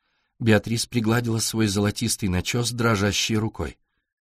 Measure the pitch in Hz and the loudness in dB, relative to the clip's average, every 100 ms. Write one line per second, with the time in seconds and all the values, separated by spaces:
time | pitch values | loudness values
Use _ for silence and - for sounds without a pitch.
0 | _ _ _ - 113 107 110 113 - 123 | _ _ _ -2 4 4 2 -4 -2 -2
1 | 107 117 120 113 - 113 110 98 104 101 | 2 2 0 -2 -2 0 0 2 0 0
2 | 113 - 101 90 - 123 117 120 117 104 | -4 -2 -2 -2 -2 -2 -2 0 0 2
3 | 101 95 - 110 110 - 73 - _ _ | 2 0 -2 -2 -2 -4 -8 -10 _ _
4 | _ _ _ | _ _ _